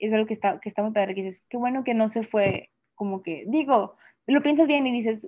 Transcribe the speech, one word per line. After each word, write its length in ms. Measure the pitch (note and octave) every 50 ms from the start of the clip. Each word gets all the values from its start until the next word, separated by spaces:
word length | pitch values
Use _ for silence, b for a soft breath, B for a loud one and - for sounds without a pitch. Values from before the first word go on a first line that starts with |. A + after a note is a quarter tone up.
y 60 | -
es 60 | G#3+ A3
algo 140 | G#3+ A3
que 80 | A3 A3
está, 260 | G#3+ - G3+ - -
que 80 | - G#3
está 140 | - - G#3
muy 100 | A3 A3
padre, 220 | G#3+ G#3+ G#3 F#3+
que 80 | G3 F#3+
dices, 200 | F#3+ F#3 - _ _
"Qué 80 | -
bueno 280 | A#3+ A#3+ B3 B3+ C4+ B3
que 100 | B3+ A#3+
no 140 | A3+ A3 G#3+
se 140 | - A3+ A3
fue", 480 | - - G#3+ G3+ G3 F#3+ - - - _ _ _ _ _
como 280 | - G#3 G3 F#3+ F#3+ F#3+
que, 220 | E3 E3 C#3 - F#3
digo, 480 | A#3+ D#4 D4 C4+ C4+ A3 G3 - - b b b b b _
lo 160 | - C4+ C#4+ C#4+
piensas 240 | C#4+ D4+ D4 E4
bien 200 | C#4 D4 C#4+ C4+
y 60 | B3+ A#3+
dices, 280 | A#3+ A3 A3+ A3 G#3+ -